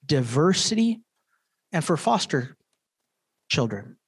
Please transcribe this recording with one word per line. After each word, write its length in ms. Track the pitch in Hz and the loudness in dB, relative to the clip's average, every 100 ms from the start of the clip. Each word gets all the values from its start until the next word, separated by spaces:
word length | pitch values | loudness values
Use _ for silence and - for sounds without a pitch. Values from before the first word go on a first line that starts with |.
diversity, 960 | - 143 120 123 170 185 - 220 226 226 _ _ _ _ _ _ _ | 0 -2 0 2 4 2 0 0 0 0 _ _ _ _ _ _ _
and 120 | 175 | -6
for 140 | 147 160 | -2 -2
foster 600 | - 226 - 139 127 - _ _ _ _ _ _ _ _ _ | 0 0 0 -4 -4 -14 _ _ _ _ _ _ _ _ _
children. 480 | - 120 101 120 - | -2 0 -4 -12 -20